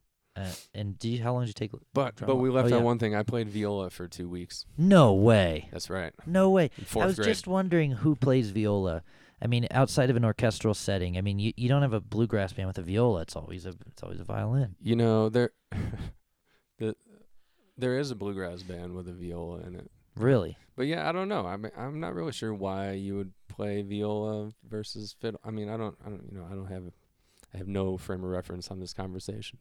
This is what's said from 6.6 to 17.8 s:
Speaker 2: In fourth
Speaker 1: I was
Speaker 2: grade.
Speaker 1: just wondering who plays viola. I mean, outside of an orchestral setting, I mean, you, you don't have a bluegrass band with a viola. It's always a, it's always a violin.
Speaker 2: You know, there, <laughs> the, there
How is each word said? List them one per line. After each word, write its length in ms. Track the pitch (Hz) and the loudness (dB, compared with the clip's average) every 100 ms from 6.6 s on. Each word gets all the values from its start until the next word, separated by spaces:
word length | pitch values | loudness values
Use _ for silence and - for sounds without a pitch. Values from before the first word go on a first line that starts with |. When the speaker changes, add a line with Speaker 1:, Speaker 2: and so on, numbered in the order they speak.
| 151 - | 2 -2
Speaker 2:
In 80 | 101 | -4
fourth 180 | 113 | 0
Speaker 1:
I 40 | 190 | 2
was 80 | 180 | 2
Speaker 2:
grade. 100 | 214 | 2
Speaker 1:
just 200 | 196 180 | 0 0
wondering 440 | 190 185 170 147 | 0 2 2 2
who 240 | 113 151 147 | 2 2 2
plays 340 | 135 131 107 | 4 4 2
viola. 520 | 101 107 101 92 82 - - _ - | 0 2 2 0 -2 -8 -20 _ -6
I 60 | 117 | 0
mean, 220 | 120 120 | 0 2
outside 400 | 127 135 - 131 | 2 2 4 4
of 60 | 120 | 4
an 100 | 113 | 2
orchestral 480 | - 117 - 110 | 2 0 2 0
setting, 420 | 104 - 98 87 90 | 0 0 -2 0 -2
I 40 | |
mean, 160 | 101 98 | -2 0
you, 160 | 107 - | -2 0
you 140 | 123 | 2
don't 140 | 143 | 2
have 100 | 139 | 2
a 60 | 110 | 0
bluegrass 520 | - 107 117 107 95 | -2 0 2 0 -2
band 140 | - 95 | -4 -6
with 120 | 95 | -6
a 20 | |
viola. 400 | 85 104 120 90 | -2 2 2 2
It's 140 | 78 - | -4 -10
always 320 | 78 90 92 | -10 -12 -12
a, 60 | 85 - | -14 -18
it's 160 | - | -14
always 180 | 87 90 | -12 -10
a 40 | |
violin. 520 | 90 107 107 135 113 90 | -6 -4 0 0 -2 -4
Speaker 2:
You 140 | 107 117 | 0 4
know, 340 | 117 110 110 | 4 4 4
there, 220 | 120 120 _ - | 4 2 _ -10
<laughs> 1080 | - - - - - _ _ _ _ _ - | -6 -6 -6 -10 -14 _ _ _ _ _ -6
the, 160 | 110 - _ _ - - _ _ _ | -6 -6 _ _ -20 -20 _ _ _
there 220 | - | -4